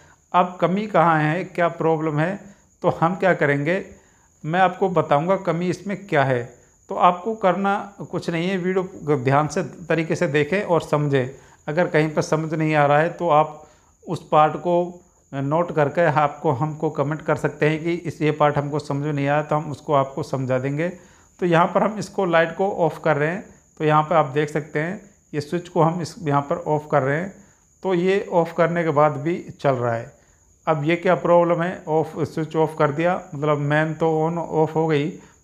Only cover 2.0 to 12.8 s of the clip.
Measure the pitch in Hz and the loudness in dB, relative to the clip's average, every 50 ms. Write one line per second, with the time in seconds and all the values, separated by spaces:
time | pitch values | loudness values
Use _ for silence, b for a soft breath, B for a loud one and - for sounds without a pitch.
2 | 156 160 147 147 156 180 202 202 B B B B B B _ _ - 175 - - | -2 -2 -2 0 -2 -2 -4 -8 B B B B B B _ _ -2 -2 0 0
3 | 165 170 185 180 196 185 170 - 160 143 143 143 143 156 180 196 - - b b | 0 0 0 0 2 2 2 2 2 0 0 0 0 -2 -2 -4 -6 -10 b b
4 | b b b b b b b _ - 151 165 185 190 180 180 - 202 190 185 170 | b b b b b b b _ -8 -4 2 2 2 2 2 0 -2 0 2 0
5 | 147 - 147 143 160 180 196 185 190 180 165 170 180 180 156 - - 196 202 185 | 2 2 2 2 2 2 0 0 0 -2 -2 -2 -2 -2 -4 -4 -6 -8 -8 -8
6 | 202 - 160 147 135 135 131 120 123 - b b b b b b _ - 190 - | -6 -2 0 2 2 2 0 -2 -4 -6 b b b b b b _ -8 0 2
7 | - 180 180 185 - 226 220 220 - 185 180 196 196 196 196 208 202 196 - - | 4 4 4 2 -2 -6 -4 0 0 0 2 2 0 0 0 -2 -4 -10 -14 -16
8 | 151 - - 170 165 - 170 165 170 180 196 185 175 185 185 190 180 185 - - | -12 -8 -8 -6 -4 -4 -4 -2 -2 -2 -2 -2 -2 0 0 -2 -2 -4 -8 -8
9 | 165 143 151 131 123 131 135 143 156 147 - 190 170 127 - - - - 165 160 | -2 -2 -2 0 2 2 2 2 2 0 -2 -4 -6 -6 -10 -12 -6 -2 -2 -2
10 | 160 156 170 - 175 165 139 151 143 143 185 196 214 - 175 156 - - 156 147 | 0 -2 -2 -2 0 0 0 0 0 0 0 -2 0 0 0 0 2 0 0 0
11 | 147 147 139 135 123 127 B B B B B B _ - 151 170 175 - - 151 | 2 2 2 0 0 -2 B B B B B B _ -4 -2 0 0 2 2 2
12 | 156 156 151 175 156 - - 151 160 156 165 160 160 156 156 151 | 2 2 0 -2 -2 0 -2 -2 -2 -2 -2 -2 0 2 2 2